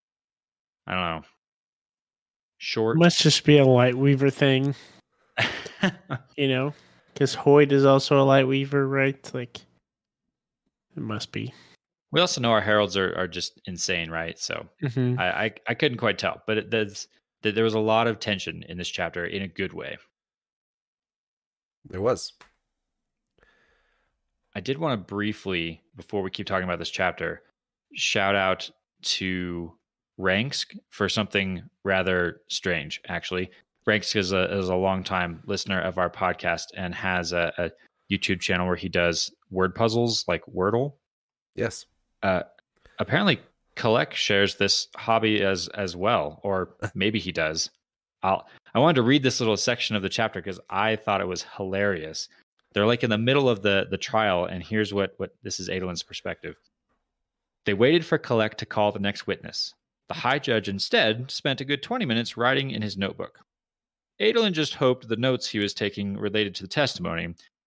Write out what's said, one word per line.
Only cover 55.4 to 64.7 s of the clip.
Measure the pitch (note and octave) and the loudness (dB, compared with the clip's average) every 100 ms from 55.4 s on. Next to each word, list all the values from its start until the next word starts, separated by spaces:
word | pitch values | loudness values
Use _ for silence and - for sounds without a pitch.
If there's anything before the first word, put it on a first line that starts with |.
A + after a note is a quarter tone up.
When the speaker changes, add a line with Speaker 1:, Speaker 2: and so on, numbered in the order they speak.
Speaker 1:
this | G2 - | -12 -10
is | F2+ | -6
Adolin's | F#2 F#2 E2+ | -6 -6 -8
perspective. | - - F#2+ F2 D#2+ D2+ _ _ _ _ _ _ _ _ _ _ - | -12 -12 -10 -10 -12 -16 _ _ _ _ _ _ _ _ _ _ -2
They | |
waited | G2+ B2+ E3+ | 4 6 6
for | E3 D#3+ | 2 -2
Kalek | - A#2 G#2+ - | 2 2 2 -4
to | - | -4
call | - G#2 | 2 2
the | G#2 | 2
next | G2 G2+ - | -4 -4 -6
witness. | F2+ D#2+ - - - _ _ - | -6 -6 -8 -8 -10 _ _ -12
The | |
high | - B2 C#3 | -4 0 0
judge | C3+ A2+ G2+ | 0 0 0
instead | G2 - A#3+ A#2 A2 B2+ | -6 0 2 2 0 -6
spent | - D3 C3+ | -6 -4 -4
a | |
good | C3+ C#3+ | -4 -6
twenty | - B3+ | -4 -4
minutes | D#3+ A2+ A#2 - | 0 -2 -2 0
writing | A#2+ C3+ C3+ | 0 2 -2
in | - | -4
his | G#2+ G2 | -6 -4
notebook. | F#2+ - F2+ _ _ _ _ _ _ _ _ - | -6 -6 -12 _ _ _ _ _ _ _ _ -2
Adolin | G#3 A#3 A3 | 2 2 2
just | D#3 D3 | 0 -2